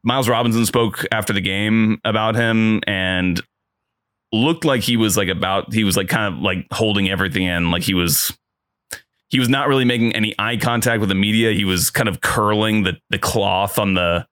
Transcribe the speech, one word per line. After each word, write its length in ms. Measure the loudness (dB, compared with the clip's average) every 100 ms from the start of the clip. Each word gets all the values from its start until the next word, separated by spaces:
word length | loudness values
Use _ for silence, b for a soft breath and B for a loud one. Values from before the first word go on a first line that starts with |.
Miles 260 | 0 0 2
Robinson 380 | 2 2 2 2
spoke 380 | 2 0 -2 -4
after 200 | -2 -2
the 80 | -2
game 600 | -2 -2 0 2 2 0
about 300 | -2 0 0
him 460 | 0 0 2 2 0 0
and 540 | -2 0 0 0 -2 -6 _ _ _ _ _ _ _ _
looked 320 | 0 0 0
like 180 | 0 0
he 140 | 0 2
was, 200 | 2 2
like, 120 | 0
about, 440 | -2 0 -2 0
he 120 | 0
was, 120 | 2 0
like, 120 | 0
kind 260 | -2 -2
of, 60 | -2
like, 240 | -2 -2 -6
holding 360 | -2 0 2 0
everything 360 | 0 -2 -2
in, 260 | -2 0 0
like 120 | -2
he 100 | 0
was, 420 | 0 0 0 -4 -8 _ _ _ _ _ B B _ _
he 80 | -2
was 100 | 0
not 200 | 0 0
really 160 | 2
making 280 | 2 2 0
any 200 | 0 -2 -2
eye 180 | -4 -2
contact 440 | -2 0 0 0
with 80 | 0
the 60 |
media. 380 | 0 2 2 2
He 120 | 2
was 260 | 0 0 0
kind 180 | 0 -2
of 120 | -2
curling 640 | -2 0 2 2 2 2
the, 160 | 0 -4 _
the 80 | -4
cloth 600 | -2 0 0 0 -2 0
on 160 | 0
the 320 | 0 0 -2 -4